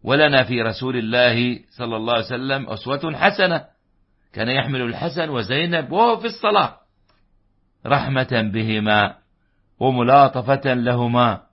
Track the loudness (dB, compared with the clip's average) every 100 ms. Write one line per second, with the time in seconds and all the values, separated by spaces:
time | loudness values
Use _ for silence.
0 | 0 2 4 2 2 -2 -2 -4 -6 -4
1 | -2 2 4 2 -2 -4 _ -12 -6 -6
2 | -2 -2 -2 -8 -4 -4 -6 -10 -6 -6
3 | -6 0 0 2 0 0 -6 _ _ _
4 | _ _ _ -6 -2 -2 -2 -4 -4 -4
5 | -6 -6 -4 -4 -2 -2 -2 -2 -2 0
6 | 2 0 -6 -4 0 2 0 -6 _ _
7 | _ _ _ _ _ _ _ _ -2 0
8 | 0 -2 0 -2 -2 -2 -2 -2 2 2
9 | 2 -4 _ _ _ _ _ _ 0 2
10 | 6 6 6 2 0 0 0 0 0 0
11 | 2 2 2 0 _